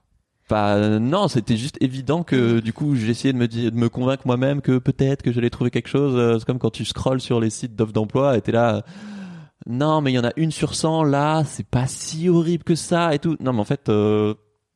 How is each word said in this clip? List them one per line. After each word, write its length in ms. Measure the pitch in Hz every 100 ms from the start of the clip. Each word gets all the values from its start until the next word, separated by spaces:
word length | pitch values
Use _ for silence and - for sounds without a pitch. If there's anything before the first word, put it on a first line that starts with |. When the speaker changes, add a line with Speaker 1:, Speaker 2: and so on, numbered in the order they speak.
| _ _ _ _ -
Speaker 1:
Bah, 280 | 107 104 101
euh, 220 | 107 107
non, 300 | 120 185 190
c'était 280 | 120 104 110
juste 180 | 135 -
évident 400 | 131 131 127 165
que, 340 | 165 131 117 117
Speaker 2:
Mm. 20 |
Speaker 1:
du 100 | 113
coup, 220 | - 147
j'essayais 380 | 131 110 117 135
de 40 | 127
me 100 | 117
dire, 220 | 113 117
de 60 | 117
me 120 | 117
convaincre 320 | 127 127 135
moi-même 380 | 127 123 135 143
que 160 | 135 127
peut-être 440 | 131 - 135 139
que 80 | 127
j'allais 180 | 120 117
trouver 200 | - 123
quelque 180 | 120 -
chose. 260 | 135 143 123
Euh, 220 | 117 113
c'est 60 | 117
comme 120 | 127
quand 120 | 113
tu 140 | - 110
scrolles 340 | - 131 131
sur 180 | - 120
les 100 | 113
sites 260 | - 123 107
d'offres 160 | 110
d'emploi 440 | 107 107 131 139 117
et 40 |
t'es 120 | -
là, 240 | 113 120 104
euh, « 40 | - - 208 202 185 170 - - -
Non, 340 | 123 151 156
mais 120 | 139
il 20 |
y 40 | 127
en 60 |
a 80 | 120 -
une 140 | 160
sur 220 | - 151
cent, 280 | - 160 160
là, 400 | 151 139 147 156
c'est 220 | 147 - -
pas 200 | 123 131
si 420 | - - 160 180
horrible 340 | 170 165 170
que 120 | - 165
ça 380 | - 170 170
et 40 | 147
tout. » 180 | 165 151
Non, 120 | 131
mais 80 | 120
en 40 |
fait, 260 | 104 143 -
euh, 420 | 104 104 107 104 107 _ _ _